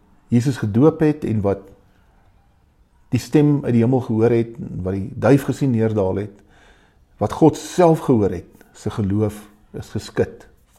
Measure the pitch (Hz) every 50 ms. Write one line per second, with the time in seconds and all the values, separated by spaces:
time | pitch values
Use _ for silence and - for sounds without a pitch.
0 | _ _ _ _ _ - 117 123 117 147 123 - 120 107 101 113 143 160 156 156
1 | 160 151 147 151 - - 110 107 95 98 95 - - - - _ _ _ _ _
2 | _ _ _ _ _ _ _ _ _ _ _ _ _ _ _ _ _ _ _ _
3 | _ _ - 117 - - - 156 147 147 147 139 - 127 120 117 113 120 135 127
4 | 127 - 113 110 110 120 120 117 117 117 - - - - - - 92 92 98 98
5 | 95 - 127 - 104 107 139 143 139 - 123 - 143 135 120 110 113 110 107 107
6 | 95 95 95 98 104 110 - - _ _ _ _ _ _ _ _ _ _ _ _
7 | _ _ _ - 104 104 - - 165 147 151 - - - - - 180 165 160 160
8 | - - 131 107 101 92 95 87 - - - - - _ _ - - 107 - -
9 | 104 95 98 107 107 104 104 - - - _ _ _ _ - 110 104 - - 110
10 | - - - 127 113 - - - - - _ _ _ _ _